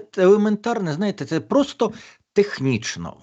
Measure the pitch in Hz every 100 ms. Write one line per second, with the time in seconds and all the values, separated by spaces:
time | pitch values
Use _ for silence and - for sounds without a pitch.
0 | - - 185 214 208 208 240 226 175 147
1 | 208 - 143 160 - 269 277 - 233 -
2 | - _ _ - 202 - 135 117 - 82
3 | 87 -